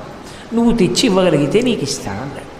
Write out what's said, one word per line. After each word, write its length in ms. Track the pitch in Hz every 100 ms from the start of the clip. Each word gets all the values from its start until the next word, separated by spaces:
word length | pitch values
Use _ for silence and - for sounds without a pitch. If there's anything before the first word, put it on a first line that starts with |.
| - - - - -
నువ్వు 240 | 233 233 226
తెచ్చి 280 | 180 - 247
ఇవ్వగలిగితే 560 | 190 180 147 143 214
నీకు 220 | 254 -
ఇస్తానన్నాడు. 640 | 143 - 101 98 139 - -